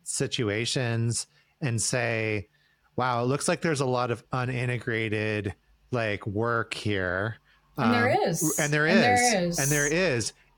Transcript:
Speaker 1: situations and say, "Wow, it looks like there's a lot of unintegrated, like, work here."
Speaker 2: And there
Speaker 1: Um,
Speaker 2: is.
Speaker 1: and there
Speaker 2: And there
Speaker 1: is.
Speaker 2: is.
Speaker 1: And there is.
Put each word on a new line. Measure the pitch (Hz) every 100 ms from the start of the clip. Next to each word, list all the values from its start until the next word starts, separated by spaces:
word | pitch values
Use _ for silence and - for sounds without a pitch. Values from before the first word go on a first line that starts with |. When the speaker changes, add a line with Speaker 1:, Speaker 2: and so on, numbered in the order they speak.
Speaker 1:
situations | - - 139 - 104 107 117 139 120 113 117 117 - _ _ -
and | 139 113
say, | - 127 117 113 110 107 - _ _ _ _ -
"Wow, | 127 120
it | 123
looks | 143 -
like | 170
there's | 170 139
a | 131
lot | 123 123
of | 113 -
unintegrated, | 131 123 127 123 120 - 113 110 107 107 107 101 - _ _ -
like, | 120 110 101 107
work | 101 117 117 107
here." | - 107 98 90 90 110 - _ _ _ -
Speaker 2:
And | 117
there | 110 -
Speaker 1:
Um, | 381 254
Speaker 2:
is. | 165 156 -
Speaker 1:
and | 147
there | 151 156
Speaker 2:
And | 190
there | -
Speaker 1:
is. | - 247
Speaker 2:
is. | 196 175 165
Speaker 1:
And | 139
there | 147 147
is. | 165 185 120 - - _